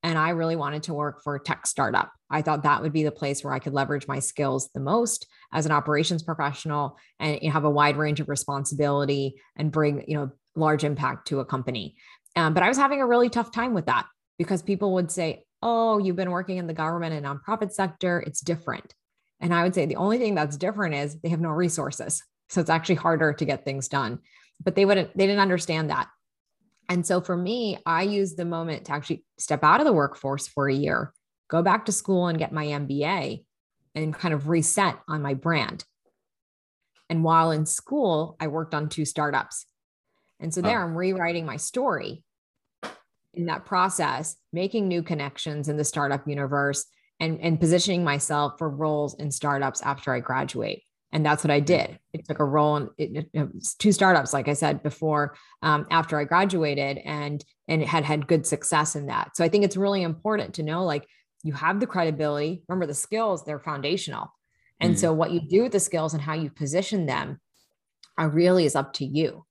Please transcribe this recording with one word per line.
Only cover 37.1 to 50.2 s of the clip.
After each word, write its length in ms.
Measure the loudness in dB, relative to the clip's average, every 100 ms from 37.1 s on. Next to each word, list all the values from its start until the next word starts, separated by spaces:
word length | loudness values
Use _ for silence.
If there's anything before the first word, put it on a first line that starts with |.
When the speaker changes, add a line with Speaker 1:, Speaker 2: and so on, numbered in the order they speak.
Speaker 1:
And 140 | 2
while 260 | 6 6 6
in 160 | 2 0
school, 720 | -4 -2 0 2 2 -2 -6
I 80 | -4
worked 280 | -4 -4
on 140 | -4 -4
two 160 | -4
startups. 600 | -4 -2 2 2 0 -10 -14 _ _ _ _ _ _ _
And 160 | -6
so 60 | -2
there 180 | 0 0
Speaker 2:
Wow. 80 | -2
Speaker 1:
I'm 80 | -2
rewriting 500 | -2 0 0 -2 -4
my 100 | -6
story 680 | -6 -2 0 -2 -4 -12 _ _ _ _ _ _ -16 -16 _ _ _
in 120 | -6 -4
that 180 | -4
process, 720 | -2 0 0 0 -2 -2 -6 -12 _
making 340 | -4 -2 0 0
new 160 | 0
connections 680 | -2 -4 -4 -6 -8 -4 -4
in 80 | -2
the 80 |
startup 440 | -2 0 0 -2 -4
universe 580 | -4 0 0 0 0 -6 _ _ _
and, 200 | -4 -2
and 200 | 0 2
positioning 420 | 4 4 2 0
myself 520 | 0 0 0 0 0 -2
for 100 | -6
roles 460 | -2 -2 0 -2
in 160 | -4 -6
startups 500 | -4 -2 0 0 -2
after 300 | -4 -4 -2
I 80 | -2